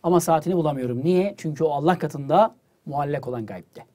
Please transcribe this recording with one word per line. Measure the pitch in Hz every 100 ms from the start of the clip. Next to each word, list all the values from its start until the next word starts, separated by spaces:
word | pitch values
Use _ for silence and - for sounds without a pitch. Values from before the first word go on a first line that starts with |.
ama | 170 175
saatini | 170 160 165 180
bulamıyorum. | 151 139 123 120
Niye? | 156 180 202 202
Çünkü | 160 147
o | 156
Allah | 143 156 175
katında | 156 143 135 170 220 - _ _ -
muallak | 143 143 147 123
olan | 123 104
gaybde. | 92 - - -